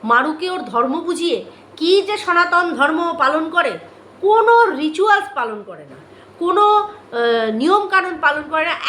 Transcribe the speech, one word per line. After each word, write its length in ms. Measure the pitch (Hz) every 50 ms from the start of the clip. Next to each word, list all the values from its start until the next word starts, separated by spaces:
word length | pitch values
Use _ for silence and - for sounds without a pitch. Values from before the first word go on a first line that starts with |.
| -
মারুকে 420 | 220 233 240 269 320 302 - 349 370
ওর 120 | 370 370
ধর্ম 320 | - 220 190 233 247 254 277 339
বুঝিয়ে 380 | 339 349 339 294 339 339 262 196 - - - - - - -
কি 260 | - 311 339 381 403
যে 140 | 381 381 415 -
সনাতন 480 | - 359 349 339 349 349 349 349 359 349 294
ধর্ম 260 | 233 277 302 320 320 339 339 320 -
পালন 260 | 269 269 294 320 320 320
করে, 220 | 330 349 311 254 180 - - - - - - - - -
কোনো 340 | - 392 427 453 427 453 466 466 466 381
রিচুয়ালস 580 | 311 262 302 311 311 - 381 440 403 403 - - -
পালন 240 | 277 240 220 214 208
করে 220 | 196 190 175 156 147 139
না, 60 | 131 - - - - - - - - -
কোনো, 260 | 339 349 370 403 415 415 427 415
আহ, 680 | 415 427 - - - - - 233 233 233 233 233 220 220
নিয়মকানুন 640 | 220 220 262 339 381 415 415 392 381 381 359 370 349 302
পালন 240 | 320 294 294 302 302 302
করে 140 | 311 311 311
না, 100 | 339 302 - -